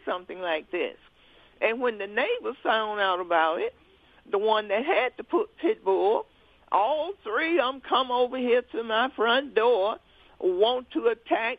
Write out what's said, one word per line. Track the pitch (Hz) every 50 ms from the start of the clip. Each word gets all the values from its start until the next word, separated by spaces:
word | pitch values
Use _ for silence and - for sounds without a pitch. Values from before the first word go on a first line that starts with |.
| -
something | - 214 180 180 - - 180
like | 185 175 165 156 - -
this. | - 180 147 107 - - - - _ _ _ _ _ - - _ _ _
And | - 208 226 240
when | 262 247 226 208
the | 196
neighbors | 202 208 220 262 381 480 494 440 214 254 - -
found | - 220 220 220 214 214 208
out | 202 190 185 180
about | 185 175 170 165 160 160 160 175
it, | 156 226 - _ _ _ _ _ _ _ _ - _ -
the | - 202
one | 202 220 220 214 214 208
that | 196 208 247
had | 302 - - - 480 -
the | - -
put, | - - - - - _ -
pit | - 339 - - -
bull, | 185 190 180 180 196 220 - - - _ _ _ _ _ _ _ _ -
all | 180 202 226 294 311 294 339 403 - -
three | 220 208 247 311 320 339 339
of | 240 247 269
'em | 269 -
come | - - 247 262 254
over | 247 247 247 247 233 262
here | 254 247 233 247 240 - -
to | - 233
my | 226 220 220 240 277
front | - - 214 233 233 262 277 - 196
door, | 226 220 240 247 202 185 208 233 - - _ _ _ - - - -
want | - 180 185 180 202 226 254 254 254 - -
to | 320 - 233
attack | 226 220 - - - 208 226 226 254